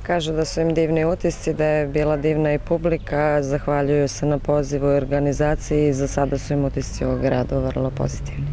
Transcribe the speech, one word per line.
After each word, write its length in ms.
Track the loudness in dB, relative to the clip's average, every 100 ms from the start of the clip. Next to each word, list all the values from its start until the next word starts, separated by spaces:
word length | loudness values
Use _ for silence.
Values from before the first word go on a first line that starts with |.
| -2
Kaže 260 | -2 0
da 120 | -2
su 160 | -2 0
im 140 | 0
divni 300 | 2 2 2
utisci, 480 | 2 0 -2 -2 -4
da 100 | 0 0
je 200 | 2 0
bila 300 | 0 2 2
divna 360 | 2 2 2
i 40 | 0
publika, 840 | 0 0 0 -2 -2 0 2 2
zahvaljuju 680 | 0 -2 0 0 2 2 0
se 180 | 0 0
na 120 | 0
pozivu 480 | 2 0 0 0 2
i 80 | 2
organizaciji 920 | 2 0 0 2 0 0 0 2 2
i 40 |
za 160 | 2 -2
sada 300 | 0 0 -2
su 140 | -2
im 120 | 0
utisci 420 | 0 -2 -6 -4 -2
u 120 | 0
gradu 420 | 0 0 0 0
vrlo 300 | -2 -2 -2
pozitivni. 560 | -2 -4 -4 -6 -6 -4